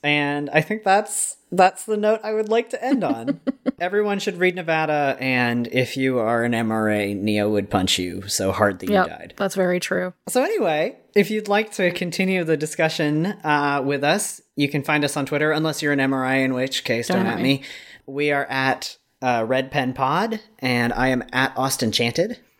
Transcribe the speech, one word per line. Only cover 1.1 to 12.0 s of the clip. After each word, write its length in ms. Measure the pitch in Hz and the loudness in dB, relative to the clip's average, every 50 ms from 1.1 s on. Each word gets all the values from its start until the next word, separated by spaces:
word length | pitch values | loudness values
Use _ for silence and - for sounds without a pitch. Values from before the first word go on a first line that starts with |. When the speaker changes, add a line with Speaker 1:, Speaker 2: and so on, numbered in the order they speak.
| - - - - - _ _ _ | -6 -6 -6 -6 -8 _ _ _
Speaker 1:
that's 320 | 180 180 185 190 190 - - | 4 4 4 4 4 0 -4
the 120 | - 214 214 | -4 -2 0
note 220 | 208 214 220 220 214 | 2 2 0 0 -2
I 80 | 214 | -4
would 160 | 214 220 220 208 | -2 -2 0 2
like 220 | 220 233 233 240 | 0 0 0 -2
to 120 | - - | -8 -6
end 220 | - 254 277 247 185 | -2 0 0 0 0
on. 360 | 131 113 113 117 123 - - _ - - _ | -2 -2 -4 -4 -6 -6 -4 _ -8 -8 _
Speaker 2:
<laughs> 180 | _ - - - | _ -8 -4 -4
Speaker 1:
Everyone 380 | 175 180 196 208 208 208 202 196 | -4 -2 0 0 0 0 -2 -2
should 200 | 190 208 180 170 | -2 -4 -2 2
read 160 | 185 185 175 | 2 2 2
Nevada, 600 | 185 170 165 160 156 156 151 151 147 143 139 131 - | 0 -2 0 0 0 2 0 0 2 2 0 0 -2
and 460 | 131 131 127 123 123 120 120 120 120 | -2 0 2 2 2 2 2 0 -2
if 280 | - - 127 127 - - | 0 0 0 0 0 -2
you 240 | 135 131 131 127 123 | -2 0 0 2 2
are 240 | 110 110 120 117 | 2 2 2 2
an 120 | 117 120 120 | 2 0 0
M 180 | 117 117 110 | 0 0 0
R 160 | 110 110 107 107 | 0 0 2 2
A, 240 | 107 104 104 101 | 2 2 0 -2
Neo 380 | 104 98 98 110 104 104 104 104 | -2 -2 0 0 2 2 2 2
would 180 | 107 104 98 - | 2 0 0 0
punch 300 | - 98 95 95 - - | 0 0 2 2 0 -2
you 280 | 90 90 87 95 95 | -2 -4 -6 -10 -8
so 240 | 98 - - 95 95 | -6 -4 0 0 0
hard 280 | 90 90 107 101 98 - | 2 2 2 2 2 -2
that 80 | 92 - | -2 0
you 60 | 208 | 2
Speaker 2:
Yep, 120 | 190 - - | 2 2 0
Speaker 1:
died. 260 | 80 73 85 - - | -4 -14 -16 -18 -8
Speaker 2:
that's 180 | - 202 190 - | -6 -4 -4 0
very 220 | 196 185 180 180 180 | 0 0 0 0 -2
true. 360 | - - 180 180 180 185 - _ _ | -2 -2 -2 -2 -2 -4 -8 _ _
Speaker 1:
So 160 | - - 254 | -2 0 0
anyway, 540 | 269 392 453 392 226 170 156 151 160 233 269 - _ _ _ | 0 0 0 0 0 2 2 2 0 -2 -4 -10 _ _ _
if 160 | 202 202 202 | 2 4 4
you'd 180 | 214 214 208 202 | 0 -4 -2 0
like 240 | 202 208 220 214 | 0 0 0 -2
to 180 | - - 190 175 | -2 0 0 0
continue 540 | 175 - | 0 -2